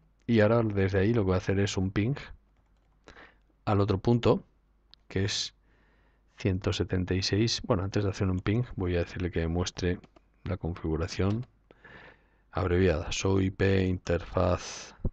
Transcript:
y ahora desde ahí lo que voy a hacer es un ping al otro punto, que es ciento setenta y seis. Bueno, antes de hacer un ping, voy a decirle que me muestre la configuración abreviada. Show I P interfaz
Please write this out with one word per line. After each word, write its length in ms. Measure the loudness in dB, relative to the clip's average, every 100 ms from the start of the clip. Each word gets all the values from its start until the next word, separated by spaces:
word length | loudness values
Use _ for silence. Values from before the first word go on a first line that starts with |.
| _ _ 0
y 140 | 4
ahora 200 | 4 4
desde 380 | 2 0 2 2
ahí 140 | 2
lo 80 | 2
que 60 | 2
voy 60 |
a 40 | 0
hacer 220 | 0 0
es 180 | 0 0
un 120 | -2
ping 240 | 0 -2 -4 -10 -18 _ _ _ _ _ _ -20 -20 -20 _ _ _
al 180 | 0 2
otro 160 | 2 2
punto, 460 | 2 4 4 2 -2 _ _ _ _ -20 -6
que 180 | -4 -2
es 300 | -4 -8 -12 _ _ _ _ _ _ _ -4
ciento 360 | -2 0 0
setenta 420 | -2 -2 -2 0 -2
y 80 |
seis. 380 | 0 0 0 -2
Bueno, 200 | -2 -2
antes 200 | 0 -2
de 80 | -2
hacer 180 | -2 -2
un 100 | 0
ping, 240 | 0 -2 -2 -4
voy 200 | -2 -2
a 40 |
decirle 320 | -2 -4 -4
que 80 | -2
me 80 | -2
muestre 520 | -2 -4 -2 -2 -2 -8 _ _ _
la 140 | -8 -6
configuración 920 | -6 -6 -4 -2 -2 -2 -2 -2 -6 _ -20 _ -20 -20 -20 -20 _ _ _
abreviada. 580 | -2 2 4 4 2 -2
Show 320 | -2 2 2
I 80 | 2
P 360 | 2 2 4 2
interfaz 1080 | 0 -2 -2 -2 0 2 0 -4 -14 -16 -6 -6